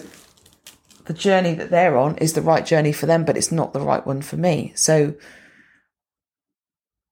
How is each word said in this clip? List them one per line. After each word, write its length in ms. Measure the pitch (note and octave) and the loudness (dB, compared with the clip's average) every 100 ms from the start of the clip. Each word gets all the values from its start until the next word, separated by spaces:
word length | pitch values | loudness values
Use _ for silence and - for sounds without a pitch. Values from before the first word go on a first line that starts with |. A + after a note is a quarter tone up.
| - - - _ _ _ - _ _ _ - | -6 -20 -20 _ _ _ -20 _ _ _ -12
the 60 | |
journey 420 | E3 G3+ F#3+ F3+ | -4 2 2 2
that 160 | E3 D3 | -2 0
they're 280 | F3 F3+ C3 | 2 4 4
on 180 | C#3+ D#3+ | 0 0
is 140 | D#3+ | -2
the 160 | E3 D3+ | 0 2
right 120 | D#3 | 0
journey 280 | - D#3+ D3 | 2 0 2
for 140 | D3 D3 | -2 0
them, 180 | E3 | 0
but 120 | D#3 - | 2 -2
it's 160 | - | -2
not 200 | E3 - | -2 -2
the 80 | C#3 | -4
right 260 | C#3+ C3+ - | -4 -4 -4
one 160 | C3+ | -8
for 140 | D3 D3+ | -8 -2
me. 360 | F3+ D3+ - - | -2 -2 -4 -4
So 380 | - D#3 D3 D3+ - - _ _ _ _ _ _ _ _ _ _ _ _ _ _ _ _ _ | 0 2 2 -4 -18 -20 _ _ _ _ _ _ _ _ _ _ _ _ _ _ _ _ _